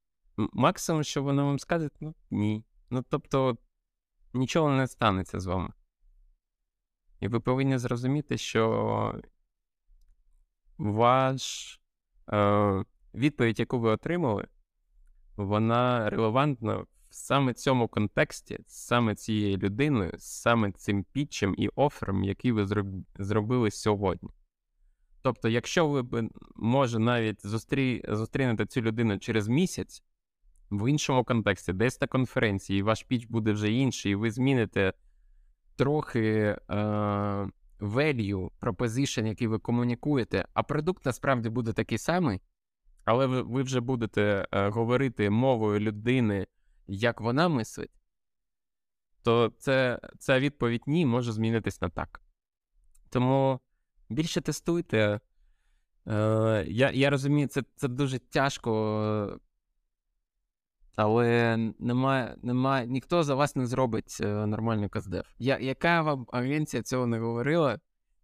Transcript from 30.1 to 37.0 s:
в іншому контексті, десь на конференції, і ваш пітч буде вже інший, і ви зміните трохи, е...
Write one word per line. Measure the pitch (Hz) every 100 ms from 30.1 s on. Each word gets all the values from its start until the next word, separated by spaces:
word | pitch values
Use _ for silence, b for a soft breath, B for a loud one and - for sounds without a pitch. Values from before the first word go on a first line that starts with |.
| _ _ _ _ - -
в | 104 117
іншому | 151 - 131
контексті, | 120 117 104 95 -
десь | 95 123 -
на | 127
конференції, | 131 123 - 113 98 - 98
і |
ваш | 101 110
пітч | - 123
буде | 117 113 110
вже | 104 107
інший, | 117 135 - 101
і |
ви | 101 113
зміните | 104 131 127 104 - 95 - _ _ - - _ _ _ -
трохи, | 135 151 - 117
е... | 110 107 104 - - 104 107 104